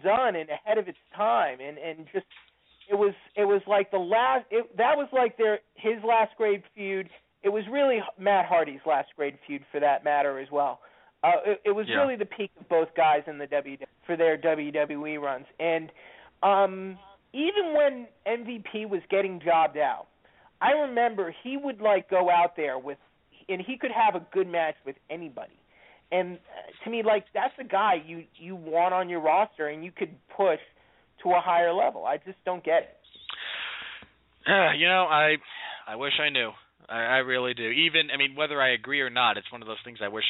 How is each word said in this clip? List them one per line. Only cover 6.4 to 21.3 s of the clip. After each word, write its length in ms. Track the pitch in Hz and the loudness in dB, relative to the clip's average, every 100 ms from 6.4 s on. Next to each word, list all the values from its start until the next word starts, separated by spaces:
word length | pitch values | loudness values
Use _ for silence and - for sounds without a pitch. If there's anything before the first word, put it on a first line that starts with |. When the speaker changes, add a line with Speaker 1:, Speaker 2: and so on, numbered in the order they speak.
| 220 202 - | 0 0 -4
Speaker 1:
feud. 340 | - 196 190 185 - _ _ | -10 -6 -6 -6 -14 _ _
It 80 | 202 | -2
was 140 | 214 202 | -2 -2
really 280 | 277 277 233 185 - | 0 2 2 -2 -2
Matt 280 | 190 196 170 | 2 2 4
Hardy's 340 | 175 156 135 | 2 0 -2
last 240 | 160 143 - - | 0 0 -2 -6
great 200 | 143 139 - | -6 -8 -12
feud 160 | 143 - | -12 -8
for 80 | 147 | 0
that 220 | 143 139 | 2 2
matter 380 | 147 147 143 135 | 0 0 0 -2
as 80 | 135 | -4
well. 300 | 143 143 - - _ _ _ | -2 -2 -4 -14 _ _ _
Uh, 100 | 160 175 | 2 2
it, 160 | 202 196 208 | 2 0 0
it 40 | |
was 140 | 202 202 | -2 0
Speaker 2:
Yeah. 80 | 220 | 2
Speaker 1:
really 200 | 277 240 | 2 0
the 100 | 202 | -6
peak 240 | - 202 - | -8 -10 -10
of 100 | 147 | -2
both 200 | 170 160 - | 0 0 2
guys 260 | 156 151 147 | 2 2 -2
in 120 | 147 | -10
the 80 | 143 | -4
W 300 | 143 139 139 | -4 -4 -12
W 100 | 135 _ - | -16 _ -6
for 100 | 165 | 2
their 200 | 165 156 | 2 2
W 360 | 165 156 147 | 0 0 -2
W 340 | 151 147 147 151 | -2 -2 -4 -8
E 100 | 151 | -6
runs. 300 | 143 131 139 - | -6 -8 -10 -6
And, 300 | 165 165 160 - - - - - | -2 -2 -4 -18 -20 -20 -20 -2
um, 560 | 196 196 196 190 190 185 - - _ | 2 4 2 0 -10 -12 -20 -20 _
even 420 | 254 320 415 349 | -4 -2 0 0
when 340 | 294 285 254 240 _ | 2 2 0 -12 _
M 200 | - 233 | -6 -6
V 180 | 233 233 - | -6 -12 -10
P 160 | 220 214 | -8 -4
was 160 | 190 - | -6 -2
getting 300 | 196 196 180 | 0 0 -2
jobbed 320 | 156 165 156 147 | 2 4 2 2
out, 300 | 139 113 - _ _ _ _ - | -2 -2 -10 _ _ _ _ -2
I 120 | 220 | 0
remember 640 | 294 285 240 233 208 170 | 2 0 0 0 0 -6